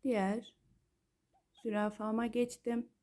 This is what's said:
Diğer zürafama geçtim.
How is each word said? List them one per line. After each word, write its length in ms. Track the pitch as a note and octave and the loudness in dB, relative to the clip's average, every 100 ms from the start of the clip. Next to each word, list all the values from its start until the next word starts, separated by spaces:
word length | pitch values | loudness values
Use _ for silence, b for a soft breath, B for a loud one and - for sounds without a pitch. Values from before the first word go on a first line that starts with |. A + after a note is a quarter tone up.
Diğer 520 | C4+ A3+ F#3+ G#3+ A#3 _ _ _ _ _ _ _ _ _ _ | 2 2 2 0 -6 _ _ _ _ _ _ _ _ _ _
zürafama 720 | _ A#3 G#3 G#3 G#3+ G#3+ A3+ A#3 | _ -2 0 0 -2 -2 0 0
geçtim. 640 | A#3+ A#3+ - - A#3 A#3+ _ | 0 -2 -2 -4 -4 -4 _